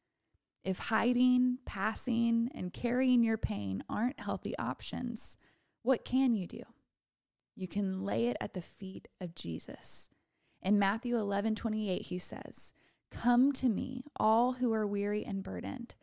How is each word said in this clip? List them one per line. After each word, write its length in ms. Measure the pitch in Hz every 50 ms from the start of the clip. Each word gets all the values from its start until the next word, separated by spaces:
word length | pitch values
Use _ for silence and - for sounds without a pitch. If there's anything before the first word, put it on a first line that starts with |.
| _ _ _ _ _ _ _ _ _ _ _ _
If 160 | - 190 185 -
hiding, 800 | - - 226 202 208 247 247 247 254 254 247 254 254 247 247 - -
passing, 840 | - - 196 196 220 208 - - 240 226 233 233 233 233 233 233 - -
and 180 | - 180 175
carrying 520 | - - - 233 247 254 262 254 254 240 233
your 140 | 220 226 226
pain 440 | - - 202 208 202 190 190 196 - -
aren't 320 | - 208 233 254 - -
healthy 360 | 208 202 202 - - 208 -
options, 800 | - 233 240 - - - - - 170 - - - - - - - _ _ _ _ _ _ _ _ _
what 220 | - 247 254 - -
can 300 | - 247 262 269 247 226
you 120 | 196 175
do? 160 | - - - - - _ _ _ _ _ _ _ _ _ _ _ _ _ _ _ _ -
You 100 | 185 185
can 380 | - - 202 196 190 190 190 196
lay 220 | 196 214 226 233 240
it 80 | 240 -
at 140 | 208 208 -
the 80 | 185
feet 460 | - - - - 196 190 190 190 190 - _ -
of 140 | 185 165 -
Jesus. 760 | - - 165 165 160 - - - - - - - - - - _ _ _ _ _ _ _ _ _ _
In 160 | - 196 208 202
Matthew 380 | 190 196 220 233 - 240 240
eleven 380 | 226 202 202 196 202 202 220 214
twenty-eight, 500 | - - 214 214 214 214 196 180 - -
he 120 | - 180 180
says, 540 | - - - - - 50 - - - - - _ _ _ _ _ _ -
"Come 420 | - - - 247 240 240 262 285
to 160 | 269 - 262 240
me, 360 | 196 180 - - - - - - -
all 380 | - 214 220 220 233 247 254 254
who 180 | 247 254 226
are 140 | 220 220 214
weary 380 | 202 202 202 202 208 208 208 -
and 180 | - 196 196
burdened, 520 | 190 190 190 180 - 98 - - 226 - - _